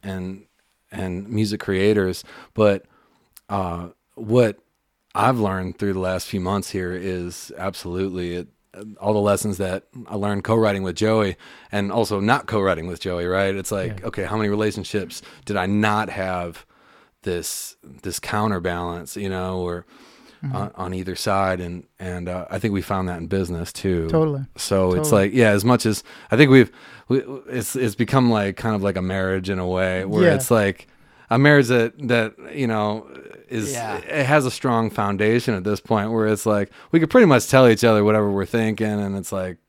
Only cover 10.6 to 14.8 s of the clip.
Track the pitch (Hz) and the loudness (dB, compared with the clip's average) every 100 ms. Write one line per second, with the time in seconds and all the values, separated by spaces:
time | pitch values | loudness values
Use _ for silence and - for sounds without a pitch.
10.6 | 110 98 92 85 107 110 101 90 - - | 4 0 -4 -2 2 2 0 -4 -14 -20
11.6 | - 101 101 104 107 104 101 135 - 110 | -8 -4 -2 -2 -2 0 2 2 0 0
12.6 | 95 82 85 85 98 87 87 92 98 98 | 0 0 -4 -8 -6 -4 -2 0 0 -2
13.6 | 92 101 92 98 113 - 92 110 107 104 | -4 -4 -4 -6 -10 -8 -6 -2 -2 0
14.6 | 107 101 | -2 -4